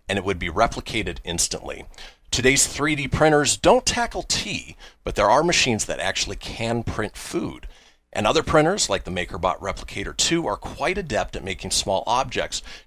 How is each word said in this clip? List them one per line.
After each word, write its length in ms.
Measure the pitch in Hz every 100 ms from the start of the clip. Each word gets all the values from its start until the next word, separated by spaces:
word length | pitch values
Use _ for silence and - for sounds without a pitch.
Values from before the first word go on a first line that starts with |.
| -
and 120 | 101
it 60 |
would 140 | 92 87
be 120 | 87
replicated 680 | 82 117 127 - 113 90 -
instantly. 600 | - 170 - - 71 69 - - - - -
Today's 360 | - 123 139 -
three 280 | - 147
D 140 | 147 135
printers 480 | - 156 147 135 -
don't 300 | 165 247 -
tackle 360 | 240 233 190
tea, 540 | - - 208 160 78 - - -
but 120 | -
there 160 | 98 101
are 120 | 127
machines 440 | 170 - 135 107 -
that 120 | 67
actually 380 | 90 - 85 98
can 460 | - - 113 117
print 340 | - - 104 -
food. 520 | - - - - - - - _ _ -
And 120 | 107
other 160 | 156
printers, 440 | - 160 156 202 -
like 140 | 95
the 80 | -
MakerBot 480 | 90 87 92 90 -
Replicator 580 | 95 - - 101 87 -
two, 300 | - 170 147
are 100 | 101
quite 400 | - - 147 190
adept 380 | 165 101 90
at 80 | -
making 300 | 95 90 95
small 320 | - - 95 -
objects, 560 | 123 135 104 78 - - -